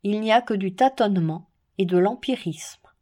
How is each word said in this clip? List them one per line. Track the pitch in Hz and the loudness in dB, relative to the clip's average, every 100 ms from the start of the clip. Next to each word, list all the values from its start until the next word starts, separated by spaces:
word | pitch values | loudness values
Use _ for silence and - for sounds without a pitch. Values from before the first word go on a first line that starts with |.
il | 202 208 | -2 -2
n'y | 220 | 2
a | 226 | 2
que | 240 | 2
du | 208 190 185 | -4 -4 2
tâtonnement | 262 262 214 190 160 160 - _ _ - | 0 2 0 2 -2 -4 -14 _ _ -4
et | 185 | 0
de | 180 | 2
l'empirisme. | 190 254 - 254 175 151 - - _ _ | 2 -2 -6 -4 -6 -10 -14 -20 _ _